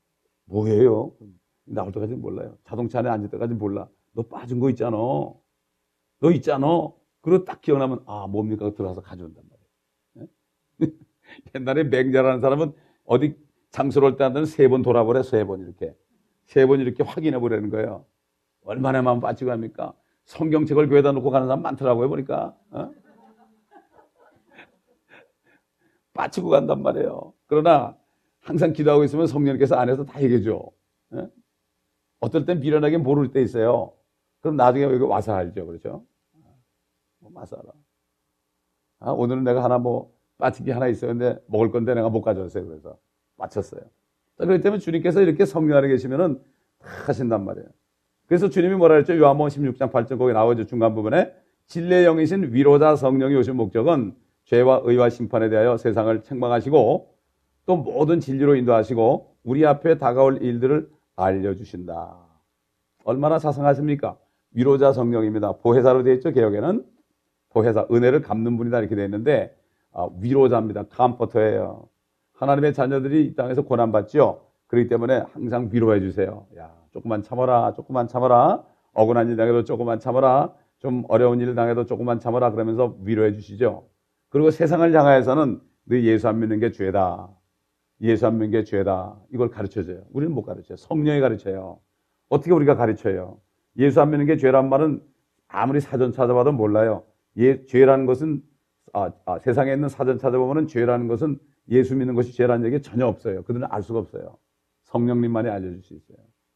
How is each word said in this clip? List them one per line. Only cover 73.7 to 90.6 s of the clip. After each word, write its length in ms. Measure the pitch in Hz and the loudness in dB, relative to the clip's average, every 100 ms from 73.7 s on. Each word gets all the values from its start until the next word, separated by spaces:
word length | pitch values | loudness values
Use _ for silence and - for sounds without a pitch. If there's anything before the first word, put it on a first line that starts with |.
| 117 113 107 98 147 110 - _ _ _ | 0 2 0 0 2 2 0 _ _ _
그렇기 200 | 120 120 | 0 2
때문에 360 | 117 123 123 - | 0 0 -2 -2
항상 360 | - 117 120 113 | -8 -6 -6 -2
위로해 280 | 117 110 104 | 2 4 2
주세요. 460 | 95 92 95 104 - 85 | 0 -2 -4 -6 -18 -20
"야, 140 | 82 82 _ | -20 _ _
조금만 320 | - 117 104 | -14 -6 -6
참아라, 500 | 101 123 127 120 113 | -6 -4 2 2 2
조금만 340 | 107 - 131 117 | -4 -6 -4 -4
참아라. 560 | 123 123 120 156 254 - _ _ | 0 4 6 6 2 -6 _ _
억울한 360 | - 110 120 117 | 0 2 2 0
일 60 | 113 | 0
당해도 280 | 117 120 | 2 2
조금만 360 | 117 117 117 113 | 0 -4 -4 -4
참아라. 540 | 127 127 131 135 143 - _ _ | -2 2 4 4 0 -6 _ _
좀 260 | 131 123 117 | -6 -6 0
어려운 300 | 113 123 123 | 2 4 2
일 140 | 123 120 | -2 -2
당해도 300 | 117 117 120 | -2 -2 -4
조금만 340 | 107 120 117 | -6 -4 -4
참아라." 320 | 120 123 120 | -4 -2 0
그러면서 440 | 107 113 113 120 95 | 0 -4 -2 -2 -4
위로해 320 | 98 107 107 | -4 0 0
주시죠. 540 | 104 104 101 120 - - _ _ _ _ | -2 -12 -4 -4 -4 -12 _ _ _ _
그리고 220 | 143 156 | 2 2
세상을 420 | 156 165 156 170 | 2 0 2 4
향하여서는 640 | 156 143 131 120 147 135 95 - _ - | 6 6 6 4 0 0 -4 -12 _ -4
"너 120 | 123 | 0
예수 260 | 113 110 117 | 2 2 0
안 120 | 113 | -2
믿는 200 | 110 107 | -2 -2
게 120 | 113 | -2
죄다. 580 | - 95 98 92 90 92 98 _ _ _ _ _ _ | -2 -4 -2 -2 -4 -14 _ _ _ _ _ _ _
예수 260 | 113 113 120 | 0 2 2
안 60 | 113 | 0
믿는 140 | 107 | 0
게 120 | 110 | -2
죄다." 560 | 107 101 98 92 95 98 _ | -2 -2 -2 -4 -6 -16 _
이걸 160 | 120 120 | -4 -4
가르쳐줘요. 540 | 110 98 107 87 90 95 | -4 -10 -8 -10 -12 -12
우리는 220 | 135 160 | -6 -6
못 100 | 131 | -6
가르쳐요. 340 | - 95 | -10 -14